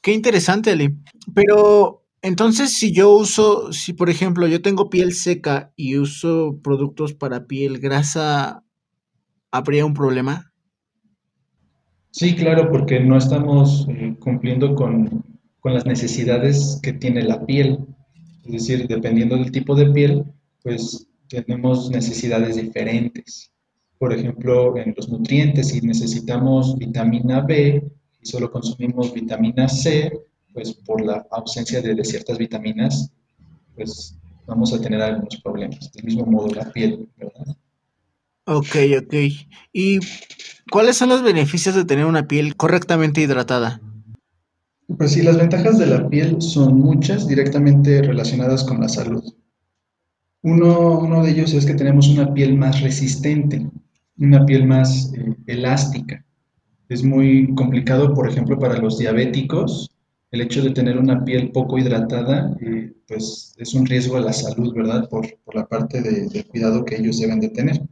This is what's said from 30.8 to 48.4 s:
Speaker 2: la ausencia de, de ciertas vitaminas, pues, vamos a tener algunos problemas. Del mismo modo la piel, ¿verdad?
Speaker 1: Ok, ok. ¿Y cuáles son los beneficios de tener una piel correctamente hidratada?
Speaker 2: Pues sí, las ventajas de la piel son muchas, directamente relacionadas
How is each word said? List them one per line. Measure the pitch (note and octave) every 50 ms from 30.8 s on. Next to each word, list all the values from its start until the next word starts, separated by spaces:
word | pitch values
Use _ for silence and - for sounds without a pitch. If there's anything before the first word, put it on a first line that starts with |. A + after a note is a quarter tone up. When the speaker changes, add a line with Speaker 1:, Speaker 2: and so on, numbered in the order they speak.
| _ - A2 A2 A2
Speaker 2:
la | G#2+ G#2 G#2+ - _
ausencia | - A2+ A2+ - - A#2+ A#2 A2+ A#2 B2+ A#2
de, | A2+ A2
de | A2 G#2
ciertas | - - - - - B2 A2+
vitaminas, | A2+ A2+ - G#2+ G#2+ A2 G#2+ A2 - C3+ C#3+ - - - _ _ _ _ _ _ _ _ _ _ _ _ _
pues, | - G#2+ A2 - - - - - - - - - _ _
vamos | - A2+ A2+ A2 - -
a | A2+
tener | A2 G#2+ G#2+ G#2+ A2
algunos | A2 G#2+ G#2 G2+ - - - _
problemas. | G2+ G2+ - - - - - - - _
Del | - A2
mismo | A2+ A2+ A#2+ A#2+
modo | A2+ A2 G#2+ G#2 G#2+ G#2+
la | G#2 A2 - -
piel, | A#2 A2 A2 G#2+ - - - _
¿verdad? | _ - - _ - C#3+ C#3+ D3 _ _ _ _ _ _ _ _ _ _ _ _ _ _ _ _ _ _
Speaker 1:
Ok, | - D#3 D3+ C#3+ D3 - D#3 C#3+ C#3 C#3+ C3 C3+
ok. | - - D3 C#3+ C#3+ C#3+ - - _ _ - _ _ _
¿Y | - F#3 G3 G3 G3 F3 - - - - _ - _ - - - _ _ -
cuáles | - G3 A3 A#3+ B3+
son | - B3+ B3
los | B3+ C4 B3+
beneficios | A#3 F#3+ D#3+ D3 C#3+ - F3 - G3 F#3
de | F#3+ F3+
tener | F3 C#3+ C#3 D3
una | D#3+ E3 D#3 D3 D3
piel | D3 D3 D3 D3+ D3
correctamente | - - D#3+ E3 F3+ E3+ - F3 E3 D#3+ D#3 D3 D3+
hidratada? | D#3 C#3+ C3+ B2+ B2 A#2 C3 B2 A#2 A2+ A#2+ A2+ G#2+ G#2+ A2 A2 A2 A2 A2 - _ _ _ _ _ _ _ _ _ _ _ _ _ _ E3+ -
Speaker 2:
Pues | D#3 C#3+ D3
sí, | F3 -
las | E3 E3
ventajas | E3 E3 E3 F3 F3+ - A3 A3 -
de | -
la | D3 B2+ - C3+ C#3
piel | C#3+ D3 D3+ D3+ D#3+ -
son | - - - D3 C3+ B2+ B2+ C3+
muchas, | C#3 D#3 D#3 C#3 - - G3 - -
directamente | - C#3 C3+ C#3 C#3 C#3 C#3+ C#3+ C#3+ C#3 C#3+ C#3+ C#3+ C#3+ C#3 C#3
relacionadas | - A#2+ A#2 A2+ - - B2